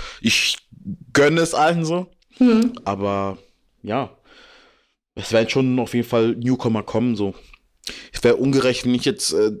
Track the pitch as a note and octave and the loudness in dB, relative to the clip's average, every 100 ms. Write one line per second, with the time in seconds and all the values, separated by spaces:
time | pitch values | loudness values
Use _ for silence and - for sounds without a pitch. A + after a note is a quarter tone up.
0 | - - A2+ - - - _ - - - | -14 -6 -2 0 -2 -4 _ -18 -14 -14
1 | - - C#3+ E3 E3 - D#3 E3+ D#3+ F3 | -4 2 4 2 0 2 2 2 -2 -4
2 | F#3 _ _ - B3 A3+ A#3+ - - G2 | -6 _ _ 2 4 4 2 -2 -6 -2
3 | G2+ G2 G2 F#2+ _ _ _ _ G#2 A#2+ | -2 -2 -4 -8 _ _ _ _ -6 -6
4 | B2 _ _ - - - _ _ _ _ | -6 _ _ -20 -20 -20 _ _ _ _
5 | _ - G2+ A2+ A2+ C3+ C3 B2+ A#2 B2 | _ -14 -2 0 2 0 0 0 -2 -2
6 | A#2 A#2 A2+ A#2+ A#2+ B2 A#2+ A2 - A2 | 0 0 0 0 -2 0 0 -2 -2 -2
7 | B2 G#2 G2+ - - - _ _ - - | 0 -2 -4 -6 -18 -20 _ _ -16 -16
8 | - - A#2+ A#2+ C3 C3+ B2+ B2 B2 B2 | -16 0 2 4 2 2 2 0 0 0
9 | C3+ - - D#2+ G#2+ G#2 | 0 -2 -2 2 0 -2